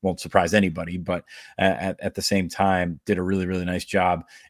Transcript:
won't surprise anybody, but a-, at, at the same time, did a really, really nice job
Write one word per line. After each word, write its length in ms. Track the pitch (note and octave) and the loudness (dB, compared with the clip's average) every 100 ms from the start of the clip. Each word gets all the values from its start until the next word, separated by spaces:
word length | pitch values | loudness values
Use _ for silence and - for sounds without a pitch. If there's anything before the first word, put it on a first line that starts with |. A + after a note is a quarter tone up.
won't 200 | F#2+ E2+ | -2 -2
surprise 320 | E2 G2 F2 | 0 2 4
anybody, 440 | G#2 F#2+ E2 E2 F2+ | 4 2 0 -6 -6
but 280 | E2+ F2 - - - - | -4 -6 -6 -20 -14 0
a-, 40 | G2 C2 | 2 2
at, 160 | F#2 - | -2 -4
at 160 | F#2+ - | -6 -4
the 60 | |
same 260 | - G2+ F2+ | 0 0 0
time, 540 | - G2 F#2 F2 E2 - | 0 2 2 0 -4 -2
did 120 | F#2 | -2
a 60 | |
really, 220 | F#2 G2 F2+ | 0 0 0
really 200 | F#2 F2+ | -2 -2
nice 180 | F2+ | -4
job 400 | - G2 F2+ E2+ - - | -2 0 2 0 -4 -20